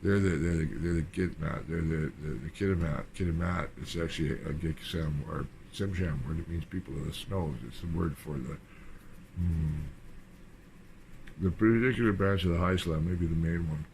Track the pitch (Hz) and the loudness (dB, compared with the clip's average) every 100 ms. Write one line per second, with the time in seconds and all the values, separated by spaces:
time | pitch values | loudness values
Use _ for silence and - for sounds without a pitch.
0 | 95 98 95 85 82 82 78 71 82 85 | 4 4 4 4 4 2 2 0 0 0
1 | 78 - 92 - 78 73 - 80 80 80 | 0 0 -2 0 -4 -4 -4 -2 0 0
2 | 76 - 73 67 71 - 98 92 82 71 | 0 -4 -6 -6 -6 -2 2 2 2 0
3 | - - 92 80 87 90 71 - - 85 | -4 -2 0 2 2 0 -2 -6 -8 -2
4 | 82 - 78 71 - 76 82 78 - 85 | -2 0 0 0 -4 -2 -2 -4 -4 -2
5 | 80 73 71 78 69 - - - 98 92 | 0 -2 -2 -4 -6 -8 -16 -4 -2 0
6 | 90 73 64 80 82 85 78 92 90 69 | 0 0 -2 -4 -2 -4 -4 -6 -6 -6
7 | 73 76 - 98 85 65 58 62 87 80 | -6 -6 -4 -2 0 -2 -8 -8 -4 0
8 | 87 69 - 73 64 76 - - - - | 0 0 -6 -6 -4 -8 -12 -18 -14 -14
9 | - - - - 87 82 78 76 76 - | -14 -16 -14 -2 0 2 0 -2 -4 -8
10 | - - - - - - - - - - | -14 -16 -16 -18 -20 -20 -20 -20 -20 -20
11 | - - - - 92 85 110 113 123 117 | -18 -16 -14 0 0 4 6 8 6 4
12 | 117 98 98 98 90 85 90 92 87 78 | 4 4 4 4 4 4 4 4 2 2
13 | 80 90 85 80 82 85 85 78 78 | 2 2 2 2 2 2 0 -2 -6